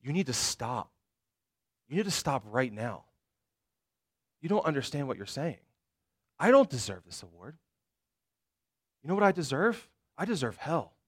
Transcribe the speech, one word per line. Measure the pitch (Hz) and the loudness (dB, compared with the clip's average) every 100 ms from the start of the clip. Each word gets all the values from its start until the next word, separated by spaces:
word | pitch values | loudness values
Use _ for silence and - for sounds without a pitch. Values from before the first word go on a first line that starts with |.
You | 127 | -2
need | 156 170 | -2 0
to | |
stop. | 120 - - 117 123 95 _ _ _ _ _ _ _ _ _ _ | 0 -2 -2 -4 -4 -6 _ _ _ _ _ _ _ _ _ _
You | 151 | -2
need | |
to | 202 | 0
stop | 180 - 139 107 | 0 0 -2 0
right | 110 131 | 0 0
now. | 107 117 92 - _ _ _ _ _ _ _ _ _ _ _ _ _ | 0 -6 -8 -16 _ _ _ _ _ _ _ _ _ _ _ _ _
You | 160 | -2
don't | 208 | 0
understand | - 147 123 147 143 | 2 0 -2 -4 -4
what | 123 | -6
you're | 98 | -8
saying. | - 156 143 _ _ _ _ _ _ _ _ | -6 -6 -6 _ _ _ _ _ _ _ _
I | 180 | 6
don't | 269 254 | 8 6
deserve | 131 104 95 | 2 -6 -8
this | 87 87 | -12 -18
award. | 98 85 92 160 _ _ _ _ _ _ _ _ _ _ _ _ _ _ | -18 -18 -20 -20 _ _ _ _ _ _ _ _ _ _ _ _ _ _
You | 135 | -4
know | |
what | 190 | 4
I | 202 | 4
deserve? | 185 151 131 202 233 - _ _ - | 4 0 2 2 0 -8 _ _ -8
I | |
deserve | 165 214 127 104 | -4 -2 -2 -4
hell. | - 160 107 _ | -2 -2 -2 _